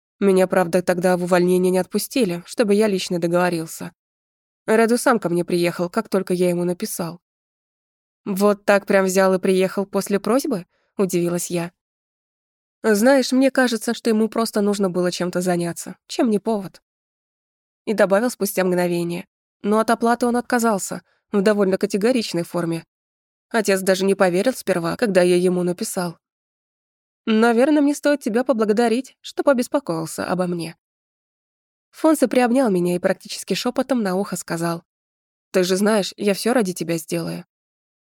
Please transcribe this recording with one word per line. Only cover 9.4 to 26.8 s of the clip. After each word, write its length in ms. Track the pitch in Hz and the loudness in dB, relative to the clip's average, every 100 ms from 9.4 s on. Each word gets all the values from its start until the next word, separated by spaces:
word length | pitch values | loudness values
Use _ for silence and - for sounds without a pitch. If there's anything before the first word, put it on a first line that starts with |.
| 196 185 185 - 196 | 2 2 0 -2 -4
после 340 | 202 190 202 | -4 -2 -4
просьбы?» 460 | 202 247 320 208 180 _ _ - | 0 -2 0 -6 -8 _ _ -4
удивилась 520 | 190 180 170 175 - | -2 0 -2 -4 -4
я. 220 | 175 170 _ _ _ _ _ _ _ _ _ _ _ | -6 -6 _ _ _ _ _ _ _ _ _ _ _
«Знаешь, 500 | 220 202 240 277 247 | 0 2 4 4 2
мне 180 | 254 269 | 2 2
кажется, 440 | 262 247 226 - | 2 0 0 -4
что 160 | 226 233 | -4 0
ему 180 | 214 220 | 0 0
просто 320 | 226 226 214 | -2 -2 0
нужно 300 | 202 202 196 | 0 0 0
было 200 | 175 180 | 0 -2
чем-то 300 | - 180 175 | -2 -4 -2
заняться, 560 | 180 175 170 170 - 185 _ | -2 -2 -2 -8 -12 -16 _
чем 220 | - 262 | -2 0
не 100 | 208 | 0
повод». 440 | 220 220 190 - _ _ _ _ _ _ _ _ _ _ - | 0 -4 -6 -16 _ _ _ _ _ _ _ _ _ _ -6
И 40 | |
добавил 360 | 208 196 196 240 | 2 4 4 0
спустя 340 | - 196 - | -4 -4 -2
мгновение. 640 | 185 180 175 175 170 175 - _ _ _ | 0 0 0 -2 -4 -6 -12 _ _ _
Но 160 | 202 214 | -2 0
от 120 | 226 | 0
оплаты 360 | 226 233 233 247 | 0 0 0 0
он 100 | 240 | -2
отказался, 640 | - 247 226 196 - 180 _ _ _ | -2 0 0 -2 -4 -12 _ _ _
в 100 | 202 | 0
довольно 340 | 196 208 196 190 | 2 2 2 0
категоричной 680 | 208 208 214 254 214 170 | -2 0 0 0 -2 -6
форме. 400 | 170 175 170 165 - _ _ _ _ _ _ | -4 -4 -4 -6 -10 _ _ _ _ _ _
Отец 300 | 233 202 190 | -2 0 0
даже 240 | 185 185 | 2 2
не 100 | 196 | 2
поверил 380 | 190 190 175 254 | 2 2 2 0
сперва, 420 | 254 - 175 165 165 | -2 -2 -2 -2 -2
когда 260 | 240 185 | 2 4
я 140 | 180 180 | 4 4
ему 260 | 180 180 | 2 0
написал. 560 | 180 175 220 - 175 165 _ _ _ _ _ _ | -2 -4 -6 -6 -8 -10 _ _ _ _ _ _